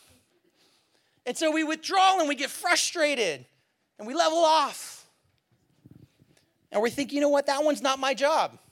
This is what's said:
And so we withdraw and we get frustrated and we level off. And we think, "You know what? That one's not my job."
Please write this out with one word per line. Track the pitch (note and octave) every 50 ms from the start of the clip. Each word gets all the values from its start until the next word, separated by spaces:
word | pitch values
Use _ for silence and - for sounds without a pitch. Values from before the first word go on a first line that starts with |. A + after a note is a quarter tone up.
| _ _ _ _ _ _ _ _ _ _ _ _ _ _ _ _ _ _ _ _ _ _ _ _ -
And | - B3
so | - D#4+ D#4
we | D4+ D#4+ D#4+
withdraw | D4+ D#4+ D#4 - - E4+ G4 F#4+ F#4+ F#4+ F#4+
and | D#4+ C#4+
we | C#4+
get | A#3 C#4+ A#3+
frustrated | - - - F4 F4 - - - - F4 D#4 D4 C#4+ A#3+ G#3+ F3 D3 C3 B2 - _ _ _ _ _ _ _ _ _ -
and | G#3 A3
we | C4+
level | E4+ E4 D#4+ D#4+ E4+
off. | E4+ D#4 D#4 D#4+ C#4+ A#3+ - - - - - - - _ _ _ _ _ _ _ _ _ _ _ _ _ _ _ - - - - - - _ _ _ _ _ _ _ _ _ _ _ _ -
And | G3+ A3
we | A#3
think, | - - C#4 G#3 -
"You | C#4+
know | D4 C#4+
what? | C#4+ C#4+ C#4
That | C#4+ C#4 C#4 D4+
one's | D4+ C#4+ G3+ A3+
not | C4+ C4+ C4+
my | C4 C4+ C4+
job." | G3+ C4+ C#4+ D#4+ C#4 F#3 C#3+ A#2 - _ _